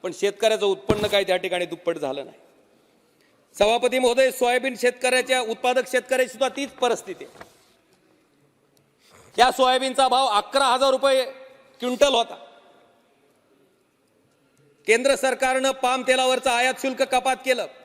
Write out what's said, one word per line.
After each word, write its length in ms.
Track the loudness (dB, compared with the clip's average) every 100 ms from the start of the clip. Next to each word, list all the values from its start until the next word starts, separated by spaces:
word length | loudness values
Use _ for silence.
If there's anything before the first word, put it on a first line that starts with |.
पण 80 | -10 -4
शेतकऱ्याचं 460 | -4 0 0 2 0
उत्पन्न 420 | -2 -2 -2 2
काही 160 | 0
त्या 140 | 2 -2
ठिकाणी 280 | 0 -4 -4
दुप्पट 320 | -6 -6 -4
झालं 280 | -4 -6 -10
नाही. 120 | -18 _ _ _ _ _ _ _ _ _ _ _ 0
सभापती 400 | 2 2 0 2
महोदय, 320 | 2 2 0
सोयाबीन 440 | 2 0 0 -2 -2
शेतकऱ्याच्या, 600 | -2 0 -2 0 0 -2
उत्पादक 500 | -2 -4 0 0 0
शेतकऱ्याची 400 | -4 -2 -2 -2
सुद्धा 180 | -2 -4
तीच 200 | -2 -10
परिस्थिती 560 | -2 -2 -2 -6 -16 -16
आहे. 180 | -20 -20 _ _ _ _ _ _ _ _ _ _ _ _ _ _ _ _ -20 -12 2
या 140 | 2
सोयाबीनचा 560 | 4 2 2 0 2 2
भाव 180 | 2 2
अकरा 400 | 0 0 0 2
हजार 240 | 2 2
रुपये 360 | 2 2 0 -2 -10 -20 -20 _ _
क्विंटल 340 | -6 2 2
होता. 220 | 4 0 -6 -20 -20 _ _ _ _ _ _ _ _ _ _ _ _ _ _ _ _ _ _ _ _ _ _ 0
केंद्र 280 | 2 4 2
सरकारनं 560 | 0 0 0 0 -2
पाम 320 | 0 -2 -2 0
तेलावरचं 420 | 0 2 0 0
आयात 240 | 0 0 -2
शुल्क 200 | -6 -2
कपात 340 | -2 0 -2 -4 -2
केलं. 220 | -4 -4 -12